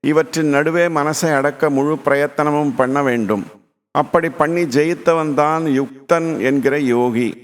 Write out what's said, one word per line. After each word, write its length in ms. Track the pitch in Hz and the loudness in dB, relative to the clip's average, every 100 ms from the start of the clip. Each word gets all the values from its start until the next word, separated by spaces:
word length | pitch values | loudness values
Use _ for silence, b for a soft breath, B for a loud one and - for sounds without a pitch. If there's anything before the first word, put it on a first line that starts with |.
இவற்றின் 460 | 139 156 160 160 156 | 0 0 0 -2 0
நடுவே 360 | 143 156 165 175 | 2 2 0 0
மனசை 420 | 156 147 151 165 | 0 -2 -2 0
அடக்க 360 | 143 139 139 156 | 0 0 0 0
முழு 240 | 135 143 156 - | 2 0 -2 0
பிரயத்தனமும் 680 | 139 143 - 151 147 147 127 | 0 0 -2 0 0 -2 0
பண்ண 280 | 127 139 | 0 0
வேண்டும். 420 | 139 120 104 104 87 - _ _ _ - | 0 0 0 -2 -4 -16 _ _ _ -4
அப்படி 360 | 151 170 165 | 0 0 0
பண்ணி 340 | - 151 175 170 | -2 0 0 0
ஜெயித்தவன்தான் 1000 | 127 156 175 - 165 156 139 151 160 160 135 | 0 0 0 0 0 0 0 0 0 0 0
யுக்தன் 560 | 135 135 - 170 165 143 | -2 -8 -2 0 0 -2
என்கிற 420 | 117 139 131 143 135 120 | 0 2 0 0 0 2
யோகி. 340 | 123 113 117 - | 2 0 -2 -6